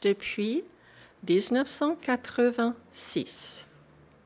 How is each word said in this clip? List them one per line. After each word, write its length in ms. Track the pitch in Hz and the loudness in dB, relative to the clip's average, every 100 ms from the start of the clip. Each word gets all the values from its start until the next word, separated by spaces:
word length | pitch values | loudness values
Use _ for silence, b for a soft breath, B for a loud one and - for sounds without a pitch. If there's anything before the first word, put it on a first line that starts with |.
depuis 640 | 202 196 - - 208 269 - b b b b b | 0 0 -2 -4 -2 -2 -4 b b b b b
dix-neuf 440 | - 180 202 247 269 | 2 2 4 2 2
cent 300 | - 294 330 | 0 0 0
quatre-vingt-six. 1700 | - 247 - - 240 240 233 240 - - - 175 123 - - - - - - - - - | -2 -2 -2 2 2 4 0 -2 -12 -8 -4 -4 -4 -6 -8 -8 -12 -20 -20 -20 -20 -20